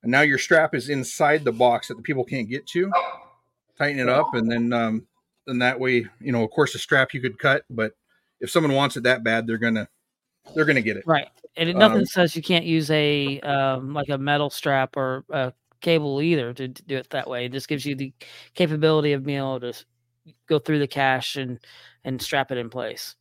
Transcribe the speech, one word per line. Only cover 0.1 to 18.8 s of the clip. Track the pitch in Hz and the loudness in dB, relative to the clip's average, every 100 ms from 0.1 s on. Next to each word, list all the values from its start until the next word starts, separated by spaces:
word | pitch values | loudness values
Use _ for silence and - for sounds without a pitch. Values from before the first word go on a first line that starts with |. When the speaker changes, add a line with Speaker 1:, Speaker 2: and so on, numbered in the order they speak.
Speaker 1:
now | 131 | 4
your | 151 135 | 4 2
strap | - 165 156 143 | 4 4 4 -2
is | 127 | -4
inside | 143 127 - 147 156 | -4 -4 0 2 4
the | 139 | 0
box | 113 123 120 - | 2 4 4 -2
that | 127 | -10
the | |
people | 113 139 | -6 -4
can't | 120 135 107 | -4 -4 -6
get | 127 - | -8 -6
to. | 175 196 254 - - - _ _ _ _ _ | -4 0 0 -2 -10 -20 _ _ _ _ _
Tighten | 147 139 | -2 0
it | 123 | 2
up, | 131 147 | 2 2
and | 123 113 | 0 0
then, | 117 120 | 0 0
um, | 120 113 110 - _ _ _ - | 0 0 -2 -8 _ _ _ -8
then | 123 | 0
that | 123 127 | 0 2
way, | 131 120 110 _ | 0 0 0 _
you | 127 | -2
know, | 120 | 0
of | 110 | 0
course, | - 139 | 2 0
the | 123 | 0
strap | - 139 131 | 0 2 2
you | 139 | -2
could | 127 110 | -6 -2
cut, | 143 139 - | 0 0 -2
but | 117 110 _ _ _ _ _ | -4 -4 _ _ _ _ _
if | 120 | -2
someone | 175 156 | 0 2
wants | 135 139 135 | 2 2 0
it | |
that | 123 127 | 0 2
bad, | 113 113 113 | 2 0 0
they're | 113 | -2
gonna, | 117 110 101 _ _ _ _ _ - | 0 0 -4 _ _ _ _ _ -8
they're | 160 151 | 0 2
gonna | 139 | 2
get | 110 98 | 0 -4
it. | 160 | 0
Speaker 2:
Right. | 151 139 _ - - | 0 0 _ -20 -4
And | 165 | -2
it, | 185 | 6
nothing | 214 220 | 6 6
Speaker 1:
Um, | - | 0
Speaker 2:
says | 190 170 165 | 2 0 0
you | |
can't | 156 175 165 | 0 0 2
use | 160 147 | 0 2
a, | 156 147 147 139 139 | 2 2 0 -2 -4
um, | 143 139 135 131 131 | -2 0 0 -2 -4
like, | 147 143 | -6 -4
a | 139 | -4
metal | 139 147 147 | 0 0 0
strap | - 151 135 131 - | -4 0 0 0 -2
or | 131 131 - | -4 -6 -6
a | 151 127 - _ _ | -4 -4 -6 _ _
cable | - 165 147 139 | 0 0 2 -2
either | 160 160 120 | 0 0 -2
to, | 123 131 | -6 -10
to | 123 | -10
do | - 135 | -8 -8
it | - | -4
that | 143 123 | -6 -6
way. | 127 123 | -6 -6
It | |
just | 135 - | -8 -6
gives | 147 139 | -6 -4
you | 135 | -6
the | 135 _ - - - | -8 _ -20 -20 -20
capability | - 175 151 | 0 0 4